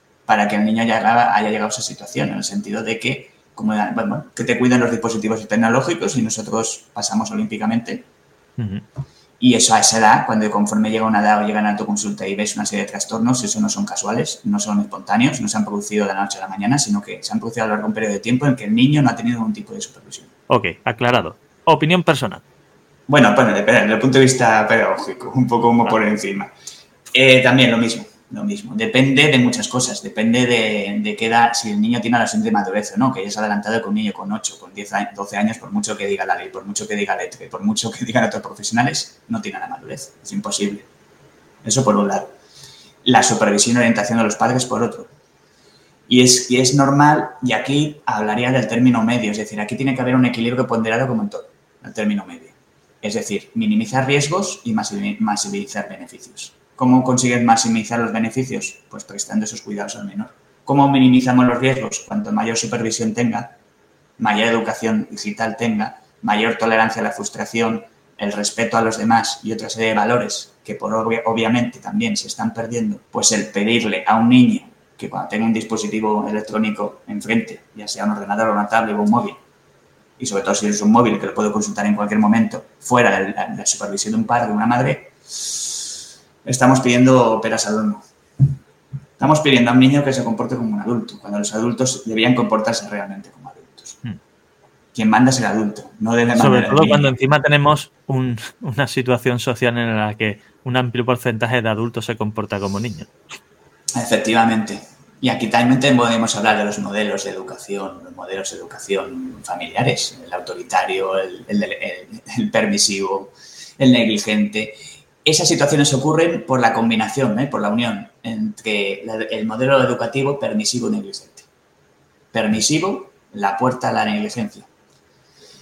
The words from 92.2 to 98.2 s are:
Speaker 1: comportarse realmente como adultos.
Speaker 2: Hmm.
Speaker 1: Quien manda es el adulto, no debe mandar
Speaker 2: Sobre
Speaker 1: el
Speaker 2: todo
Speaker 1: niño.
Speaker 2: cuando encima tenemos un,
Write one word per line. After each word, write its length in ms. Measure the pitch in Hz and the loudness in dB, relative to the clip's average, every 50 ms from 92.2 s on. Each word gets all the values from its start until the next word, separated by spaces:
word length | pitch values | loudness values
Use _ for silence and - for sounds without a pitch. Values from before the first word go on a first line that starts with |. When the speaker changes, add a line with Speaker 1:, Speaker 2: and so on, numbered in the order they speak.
| 117 123 127 | 2 2 4
Speaker 1:
comportarse 540 | 120 117 104 110 107 107 113 113 - 104 104 | 2 2 0 0 0 0 0 -2 -4 -6 -8
realmente 420 | 104 101 101 98 98 98 - - | -8 -8 -8 -10 -12 -14 -16 -20
como 200 | - - - - | -20 -20 -20 -20
adultos. 480 | - - - _ _ - - - - _ - | -20 -20 -20 _ _ -20 -20 -20 -20 _ -12
Speaker 2:
Hmm. 100 | 120 92 - _ _ _ _ _ _ _ _ _ _ _ _ _ _ - | -12 -12 -12 _ _ _ _ _ _ _ _ _ _ _ _ _ _ -8
Speaker 1:
Quien 160 | - 110 107 | -2 0 2
manda 200 | 110 113 127 131 | 4 6 4 4
es 80 | 127 120 | 2 2
el 60 | 110 | -2
adulto, 440 | 101 101 110 107 101 - - - - _ - | -2 -2 -2 -2 -2 -6 -8 -16 -18 _ -8
no 120 | 107 110 117 | -4 0 2
debe 160 | 120 117 120 | 2 2 2
mandar 160 | 120 113 139 | 4 4 4
Speaker 2:
Sobre 120 | 139 127 123 | 6 6 4
Speaker 1:
el 40 | 110 | 4
Speaker 2:
todo 140 | - 135 151 | 4 4 4
Speaker 1:
niño. 80 | 156 135 | 6 6
Speaker 2:
cuando 200 | 147 147 143 135 | 6 4 4 2
encima 340 | 127 123 135 131 147 147 135 | 2 0 2 2 2 4 4
tenemos 500 | 147 147 143 143 147 151 143 - - _ _ _ | 4 4 4 4 4 2 2 0 -10 _ _ _
un, 300 | - 135 131 | -4 -2 -2